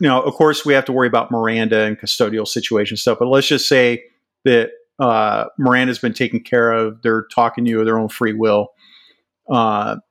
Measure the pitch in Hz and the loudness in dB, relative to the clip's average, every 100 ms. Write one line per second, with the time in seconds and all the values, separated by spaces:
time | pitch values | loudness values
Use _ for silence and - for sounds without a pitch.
0 | 160 127 143 - 156 147 147 135 131 131 | 2 2 0 2 2 2 2 2 2 0
1 | 123 117 120 120 113 113 110 110 107 107 | 0 0 -2 -2 -2 0 0 2 0 -4
2 | 107 - 110 110 104 - - 107 104 110 | -6 -2 -2 -2 -4 -6 -2 -2 -2 -2
3 | - 110 123 135 139 139 - 135 123 117 | -2 0 2 2 2 0 2 4 2 0
4 | - _ _ _ 135 120 113 - _ - | -8 _ _ _ 2 2 2 -8 _ -4
5 | 131 113 107 104 110 - 131 123 127 120 | 0 0 0 -2 -6 -2 0 2 0 -2
6 | 123 110 123 113 - 123 117 113 110 113 | -6 -4 -4 -4 -2 0 2 0 -2 -4
7 | 120 113 110 - 117 - 120 113 110 113 | -2 -2 -4 -2 -2 0 -4 0 0 0
8 | 107 - 117 107 110 104 104 _ _ _ | -2 -4 -4 -2 0 0 -2 _ _ _
9 | _ _ _ _ - 123 110 104 107 110 | _ _ _ _ -4 0 0 0 -4 -8
10 | _ | _